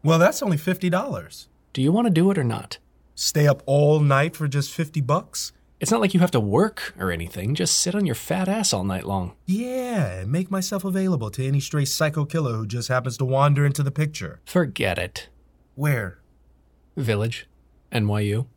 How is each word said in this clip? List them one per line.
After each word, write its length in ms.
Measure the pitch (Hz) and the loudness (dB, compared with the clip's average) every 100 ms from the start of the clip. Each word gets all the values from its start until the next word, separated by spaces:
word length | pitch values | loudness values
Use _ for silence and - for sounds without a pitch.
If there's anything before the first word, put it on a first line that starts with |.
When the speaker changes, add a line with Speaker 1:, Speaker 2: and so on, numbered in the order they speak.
Speaker 1:
Well, 140 | 147 165 | 4 6
that's 240 | 185 - | 6 4
only 160 | 233 151 | 0 0
fifty 320 | - 180 180 | 0 -2 0
dollars. 580 | 180 269 107 76 - - _ _ | 0 -2 -8 -10 -18 -20 _ _
Speaker 2:
Do 80 | - | 0
you 80 | 135 | 2
want 160 | 202 240 | 2 2
to 60 | |
do 180 | 160 185 | 4 4
it 60 | 196 | 2
or 60 | |
not? 320 | 123 110 - - _ _ _ | -2 -4 -10 -18 _ _ _
Speaker 1:
Stay 340 | - - 151 147 | -6 -2 4 4
up 140 | 135 | 4
all 360 | - 139 147 156 | 2 4 6 6
night 360 | 147 139 156 - | 6 4 2 -2
for 100 | 151 | -2
just 240 | 143 139 | -2 -4
fifty 300 | - 156 156 | -6 -4 -2
bucks? 520 | 127 160 - - - _ _ _ | 0 -2 -2 -10 -10 _ _ _
Speaker 2:
It's 100 | - | -2
not 100 | 233 | 2
like 120 | 202 | 2
you 60 | 185 | 4
have 100 | 180 | 4
to 80 | 120 | 2
work 540 | 104 113 214 - - - | 2 2 2 -2 -14 -6
or 120 | 80 | -4
anything. 440 | 85 85 90 101 | -4 -6 -6 -4
Just 260 | 147 175 - | -2 0 0
sit 140 | 180 | 0
on 120 | 196 190 | 0 -2
your 80 | |
fat 320 | 113 - 180 185 | -2 -4 -2 0
ass 240 | 214 208 | 0 0
all 120 | 98 | 0
night 220 | 95 92 - | -2 -4 -2
long. 280 | 98 87 - - | -4 -4 -10 -4
Speaker 1:
Yeah, 760 | 196 247 254 247 226 113 92 | -4 -2 -6 -4 -2 -2 -4
and 100 | 95 | -4
make 200 | 156 185 | -2 -2
myself 340 | 196 185 202 | -4 -4 -4
available 460 | 190 185 190 160 107 | -2 -2 0 0 -2
to 140 | 107 131 | -4 -2
any 120 | 143 | -2
stray 260 | - 151 139 | 0 -2 -2
psycho 400 | - 156 156 147 | 0 0 0 -2
killer 260 | 165 139 | -2 -2
who 140 | 110 107 | -2 -4
just 220 | 120 - | -6 -2
happens 280 | 127 123 120 | -2 -2 -4
to 80 | |
wander 400 | 127 135 143 143 | -2 2 4 4
into 180 | 143 143 | 2 0
the 80 | 139 | -2
picture. 500 | - 156 151 82 69 | -2 -4 -4 -12 -12
Speaker 2:
Forget 540 | - 180 151 - 101 87 | -2 0 0 0 -2 0
it. 300 | 90 - - _ _ _ _ | -4 -8 -16 _ _ _ _
Speaker 1:
Where? 440 | - 147 127 95 - _ _ _ _ _ _ _ - | -4 0 0 -2 -10 _ _ _ _ _ _ _ -4
Speaker 2:
Village. 520 | 117 104 117 - - _ _ _ _ | 0 0 0 -4 -14 _ _ _ _
N 160 | 117 104 | 0 0
Y 140 | 104 | 0
U. 260 | 104 107 123 | 0 -2 -4